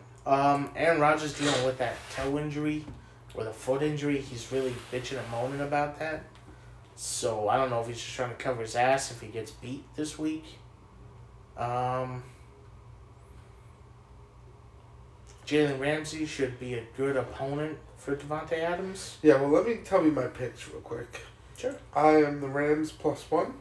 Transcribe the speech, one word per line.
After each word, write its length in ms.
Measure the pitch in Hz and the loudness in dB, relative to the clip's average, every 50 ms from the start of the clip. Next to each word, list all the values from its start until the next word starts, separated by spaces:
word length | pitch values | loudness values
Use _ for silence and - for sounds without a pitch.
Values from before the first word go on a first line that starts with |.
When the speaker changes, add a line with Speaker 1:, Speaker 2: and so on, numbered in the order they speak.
| - - - - - | -16 -20 -20 -8 2
Speaker 1:
Um, 460 | 135 139 139 139 143 143 143 143 135 - | 2 4 4 6 4 4 4 0 -4 -2
Aaron 240 | - 151 165 165 151 | 2 4 4 4 6
Rodgers 360 | 147 147 156 151 156 147 - | 6 4 4 4 0 -4 -4
dealing 280 | - 143 143 139 127 127 | 0 0 2 2 2 2
with 120 | 131 123 127 | 0 0 0
that 160 | 123 113 - - - - - | -2 -4 -4 -8 -12 -10 -6
toe 220 | 135 135 139 139 151 | -4 -2 -2 -2 -2
injury 460 | 151 151 147 147 151 151 151 151 151 - - - - - - - - - - | -2 -4 -4 -2 -2 -2 -2 -2 -6 -10 -16 -16 -18 -20 -20 -20 -20 -12 -8
or 80 | - 110 | -6 -6
the 80 | 110 | -6
foot 320 | 107 - - 127 135 139 151 | -8 -8 -2 0 0 2 2
injury. 360 | 151 151 143 143 143 143 135 | 0 0 0 0 0 0 0
He's 300 | 131 - 127 117 - - 131 | -2 -6 -10 -10 -8 -4 -2
really 200 | 135 131 127 120 113 - - | 0 0 0 -2 -4 -10 -6
bitching 280 | 123 127 127 - 139 123 | -6 -6 -6 -6 -8 -8
and 100 | 110 113 | -8 -6
moaning 280 | 117 117 123 135 139 139 | -4 -4 -2 -2 -2 -4
about 380 | 143 143 147 147 147 147 147 - | -2 0 2 0 0 0 -2 -6
that. 240 | 156 160 156 151 - - - - - - - - - - - - - - - | -6 -6 -6 -8 -10 -14 -20 -20 -20 -20 -20 -20 -20 -20 -20 -20 -20 -20 -16
So 540 | - - - - - - 117 110 104 107 104 | -10 -8 -6 -6 -2 -2 -2 -2 0 0 2
I 80 | 117 | 2
don't 120 | 131 135 127 | 2 2 2
know 120 | 120 117 | 0 -2
if 60 | 113 | -2
he's 120 | 120 117 - | -4 -6 -8
just 140 | - - - | -10 -10 -4
trying 140 | - 127 120 | -4 -4 -4
to 60 | 120 | -4
cover 260 | - - 135 127 117 | -6 -4 -4 -2 -2
his 140 | 113 110 - | -4 -4 0
ass 340 | 120 123 127 135 139 - - | 2 4 4 4 2 2 -4
if 80 | 117 - | -8 -12
he 80 | 113 | -12
gets 240 | 104 107 113 107 - | -8 -8 -8 -8 -8
beat 320 | - - - 123 135 143 - - - | -12 -14 -10 -10 -10 -10 -12 -12 -6
this 200 | 151 151 151 - | -6 -6 -6 -4
week. 280 | - 156 156 156 156 - - - - - - - - - - - - - - - - - - - - - - - | -4 -4 -4 -4 -4 -8 -14 -18 -20 -20 -20 -20 -20 -20 -20 -20 -20 -20 -20 -20 -20 -20 -20 -20 -20 -20 -18 -8
Um, 680 | - 120 120 120 127 127 127 127 127 127 127 127 123 - - - - - - - - - - - - - - - - - - - - - - - - - - - - - - - - - - - - - - - - - - - - - - - - - - - - - - - - - - - - - - - - - | -6 -4 -2 -2 0 0 0 -2 -2 -4 -4 -8 -10 -12 -14 -20 -20 -20 -20 -20 -20 -20 -20 -20 -20 -20 -20 -20 -20 -20 -20 -20 -20 -20 -20 -20 -20 -20 -20 -20 -20 -20 -20 -20 -20 -20 -20 -20 -20 -20 -20 -20 -20 -20 -20 -20 -20 -20 -20 -20 -20 -20 -20 -20 -20 -20 -20 -20 -20 -20 -20 -20 -20 -20 -20 -20 -18 -6
Jalen 340 | - 147 151 151 139 135 131 | 2 4 4 4 4 2 0
Ramsey 460 | 135 147 156 156 151 147 151 156 156 | 0 0 0 0 -2 -6 -6 -6 -6
should 340 | 151 - 139 131 123 120 - | -6 -2 -2 -2 -2 -2 -6
be 160 | 127 123 123 | -8 -6 -6
a 80 | 113 110 - - | -6 -8 -10 -4
good 220 | 131 135 139 135 | -2 -2 0 0
opponent 600 | 127 123 - - - 135 139 143 147 151 156 151 - - - - | 0 -2 -2 -6 -6 -6 -4 -2 -2 -4 -4 -6 -10 -14 -20 -20
for 180 | - - 147 139 | -12 -4 -4 -4
Davante 380 | 143 143 147 151 156 - 160 165 | -4 -4 -6 -6 -6 -2 -2 -2
Adams. 640 | 160 165 175 175 180 190 190 190 - - - - - | 0 0 -2 -2 -2 -4 -6 -8 -10 -12 -12 -8 6
Speaker 2:
Yeah, 200 | - 151 135 135 | 8 8 8 8
well, 80 | 143 143 | 8 6
let 180 | 156 175 190 | 4 4 4
me 100 | 240 226 - - | 2 -2 -2 -2
tell 200 | - 190 185 160 | 2 4 6 6
you 60 | 156 | 6
my 160 | 147 131 123 | 4 4 -2
picks 420 | 123 - - 127 117 - - - - | -2 -4 -6 -8 -8 -8 -10 -14 -14
real 100 | - 156 | -14 -14
quick. 440 | - - 117 - - - - - - - - - - - - | -10 -10 -10 -10 -10 -10 -12 -14 -16 -16 -20 -20 -20 -20 -16
Speaker 1:
Sure. 180 | - - 262 269 - - - - | -6 -6 -6 -6 -6 -14 -4 2
Speaker 2:
I 180 | 139 151 156 | 6 8 8
am 280 | 156 156 151 143 147 143 | 10 8 8 6 2 -2
the 80 | 143 | -4
Rams 440 | 135 135 143 147 151 151 156 156 - | -2 0 2 4 4 4 2 2 -4
plus 380 | - - - 151 - - - - | -6 -2 -2 -2 -2 -2 -4 0
one, 240 | 156 170 196 247 277 - | 0 0 0 0 -6 -12